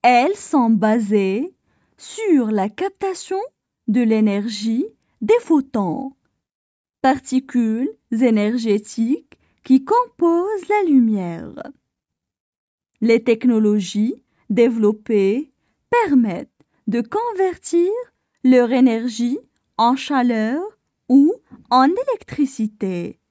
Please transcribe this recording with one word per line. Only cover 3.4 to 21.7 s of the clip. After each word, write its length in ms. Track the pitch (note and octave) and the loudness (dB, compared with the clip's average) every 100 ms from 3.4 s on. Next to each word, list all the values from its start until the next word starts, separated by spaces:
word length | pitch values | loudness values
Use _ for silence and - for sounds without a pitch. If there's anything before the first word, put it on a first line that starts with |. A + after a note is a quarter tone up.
| B4+ _ _ _ - | -8 _ _ _ -4
de 160 | A3 | 0
l'énergie 800 | A#3 A3 G#3+ G3+ G#3+ G#3 A3 A3+ G#4 _ _ _ | 2 2 0 0 -6 -8 -4 -4 -6 _ _ _
des 180 | G#3+ A#4 | 0 0
photons, 720 | - D#4 C4+ A3+ F#3+ D#3 C4+ - _ _ _ _ _ _ _ _ | 2 0 0 -4 -4 -4 -10 -14 _ _ _ _ _ _ _ _
particules 880 | C4 C4 - C4 C4 B3 A3+ A3 C4+ A4 _ | -2 -2 -2 -4 -2 -2 -2 -2 -6 -8 _
énergétiques 1300 | A3+ B3 G#3+ G#3 A#3+ A3+ G3+ G3+ - A3+ C#4+ _ _ _ _ | 0 2 2 0 -2 -2 -2 -4 -6 -2 -2 _ _ _ _
qui 220 | - C4 C4+ | 2 2 4
composent 840 | A#4 B4 _ E4+ E4+ F#4 G#4+ F4 | 0 0 _ 0 0 -2 -6 -2
la 140 | G#4 F#4 | 0 4
lumière. 640 | C#4 A3+ G#3+ F3 E3 - - - - _ _ _ _ _ _ _ _ _ _ _ _ | 4 4 0 -4 -8 -12 -16 -18 -20 _ _ _ _ _ _ _ _ _ _ _ _
Les 240 | A3+ A3+ | 0 2
technologies 1000 | A3+ A3+ B3 A3 G#3+ G#3 F3 G3+ A3 G4+ _ _ _ | 2 0 2 2 2 0 -2 -2 -2 -4 _ _ _
développées 1000 | G#3 A#3+ A#3 G#3 G#3+ - G#3+ F#3+ A#3 D#4 _ _ _ _ | 2 2 2 0 0 -2 0 2 0 -6 _ _ _ _
permettent 680 | A#4+ G#4 C#4 A3 F3 - _ _ _ - | -2 2 2 2 -4 -12 _ _ _ -4
de 140 | A#3 | -4
convertir 880 | A#3 G#4 A#4+ G4 F#4+ E4+ - E4+ F4+ A4+ B4 _ _ _ | -2 -4 -4 -2 -2 -4 -4 0 0 -2 -10 _ _ _
leur 300 | B3+ B3+ A#3+ | 4 4 4
énergie 680 | B3+ B3+ A3+ A#3+ A3 A#3+ D4 _ _ _ - | 2 2 2 -6 -4 -4 -4 _ _ _ -2
en 180 | A3+ | 0
chaleur 680 | C4+ - C#4 B3 A3+ G#3+ C#4 G4+ _ _ _ _ | 0 -2 -2 0 0 -2 -4 -8 _ _ _ _
ou 260 | C4 D4 A#4+ _ - _ | 4 4 0 _ -20 _